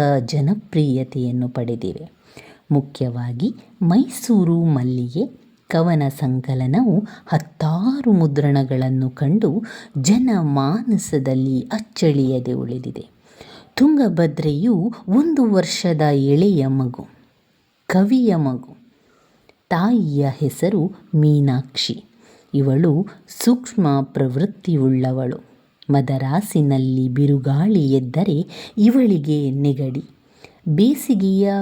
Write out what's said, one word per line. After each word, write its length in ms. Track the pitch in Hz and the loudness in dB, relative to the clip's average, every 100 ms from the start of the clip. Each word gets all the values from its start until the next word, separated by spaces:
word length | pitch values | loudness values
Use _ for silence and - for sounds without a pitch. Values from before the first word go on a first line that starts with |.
| 143 139 | 2 0
ಜನಪ್ರಿಯತೆಯನ್ನು 1200 | 117 147 143 214 - 160 147 127 127 135 123 123 123 | 0 -2 0 -2 -2 -2 0 0 -4 -6 -4 -2 -4
ಪಡೆದಿವೆ. 640 | 123 117 117 95 - - _ _ - - - - | -4 -6 -6 -6 -10 -14 _ _ -20 -20 -12 -2
ಮುಖ್ಯವಾಗಿ 840 | 143 139 - 127 120 120 120 214 - - - | -2 -2 -6 -6 -6 -8 -4 -6 -6 -14 -4
ಮೈಸೂರು 840 | 165 202 - - - 208 170 170 | 2 2 2 -4 0 2 2 2
ಮಲ್ಲಿಗೆ 840 | 165 135 127 127 120 147 262 - _ _ - | 2 0 0 -4 -4 -4 -6 -8 _ _ -4
ಕವನ 340 | 165 175 160 139 | 0 2 2 0
ಸಂಕಲನವು 960 | - 135 131 131 131 127 180 247 175 214 - - | -2 -2 -2 -4 -4 0 0 2 0 -2 -10 -4
ಹತ್ತಾರು 840 | 156 - - 156 165 233 285 247 | -4 -4 -4 -2 0 -2 0 2
ಮುದ್ರಣಗಳನ್ನು 1000 | 190 156 139 143 139 131 131 131 131 131 | 4 4 2 2 2 0 -2 -2 -2 -2
ಕಂಡು 520 | 127 143 208 202 190 220 - - 147 | -2 -2 0 0 -2 -6 -14 -12 -4
ಜನಮಾನಸದಲ್ಲಿ 1600 | 131 240 254 196 151 139 139 208 254 202 - 147 131 131 131 127 | 0 2 2 0 0 0 0 -2 -2 -2 -2 -2 0 0 0 -2
ಅಚ್ಚಳಿಯದೆ 920 | - 220 - - 160 139 131 127 123 | -4 -8 -8 -2 0 2 0 -2 -4
ಉಳಿದಿದೆ. 540 | 131 123 127 127 - - _ _ - - - - | -6 -6 -8 -10 -12 -16 _ _ -20 -20 -20 -10
ತುಂಗಭದ್ರೆಯು 1200 | - 285 294 226 165 165 143 151 143 233 190 214 - - | 0 2 4 2 2 0 0 -2 0 0 0 -2 -6 -2
ಒಂದು 360 | 226 330 285 | 0 2 2
ವರ್ಷದ 560 | 226 190 170 - 180 156 | 2 2 0 -2 -2 0
ಎಳೆಯ 640 | 151 143 139 143 202 170 135 | 2 2 2 4 4 2 0
ಮಗು, 400 | 135 127 - - _ _ _ _ _ _ _ - | 0 -2 -6 -16 _ _ _ _ _ _ _ -2
ಕವಿಯ 500 | 185 202 254 233 165 | 0 2 2 2 2
ಮಗು. 400 | 139 123 - - _ _ _ _ _ _ _ _ - | 0 -4 -10 -20 _ _ _ _ _ _ _ _ -4
ತಾಯಿಯ 600 | 170 202 240 156 143 139 - | -2 2 0 0 0 -2 0
ಹೆಸರು 540 | 139 - 180 196 180 - - | -4 -2 -2 0 -2 -6 -4
ಮೀನಾಕ್ಷಿ. 880 | 156 151 147 139 127 127 - - - - _ _ _ _ | 2 4 4 2 0 -4 -6 -8 -8 -14 _ _ _ _
ಇವಳು 520 | 139 139 135 170 147 202 - - | -2 2 2 2 2 -2 -10 -20
ಸೂಕ್ಷ್ಮ 720 | - 233 254 - - 156 135 | -4 0 0 -2 -2 0 0
ಪ್ರವೃತ್ತಿಯುಳ್ಳವಳು. 1400 | 139 - 131 135 202 - - 151 131 131 127 131 127 - - _ _ _ - | -2 -2 -2 -2 -4 -4 -2 0 2 2 0 -2 -4 -8 -12 _ _ _ 0
ಮದರಾಸಿನಲ್ಲಿ 1160 | 139 123 131 131 160 208 165 143 135 131 131 127 | 0 2 -2 -2 -2 -2 0 2 2 0 0 0
ಬಿರುಗಾಳಿ 840 | 127 143 139 135 143 196 196 139 | 0 2 2 0 0 2 2 2
ಎದ್ದರೆ 540 | 135 127 139 202 151 190 - - - | 0 0 -2 -2 -2 -4 -10 -8 2
ಇವಳಿಗೆ 720 | 214 262 240 175 147 147 139 | 4 4 4 2 0 -2 -2
ನೆಗಡಿ, 540 | 135 143 135 131 135 - _ _ _ - _ 165 | 0 0 0 -4 -8 -12 _ _ _ -20 _ -2
ಬೇಸಿಗೆಯ 840 | 151 233 294 - 208 190 190 196 196 | 2 2 0 -2 0 0 0 0 -2